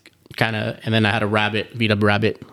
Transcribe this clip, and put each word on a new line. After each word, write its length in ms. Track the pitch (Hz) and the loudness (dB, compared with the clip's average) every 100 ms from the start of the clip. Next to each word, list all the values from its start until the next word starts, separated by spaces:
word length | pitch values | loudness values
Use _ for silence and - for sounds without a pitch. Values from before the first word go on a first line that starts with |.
| _ _ - - | _ _ -14 -4
kinda, 420 | 113 110 113 - | -2 -2 -6 -6
and 100 | - | 0
then 140 | 110 107 | 2 2
I 40 | |
had 100 | 107 | 2
a 40 | 107 | 0
Rabbit, 440 | 107 107 107 95 | 0 0 -2 -6
V-dub 280 | 117 113 104 | -2 0 2
Rabbit, 400 | 104 104 107 - - | 2 2 0 -2 -10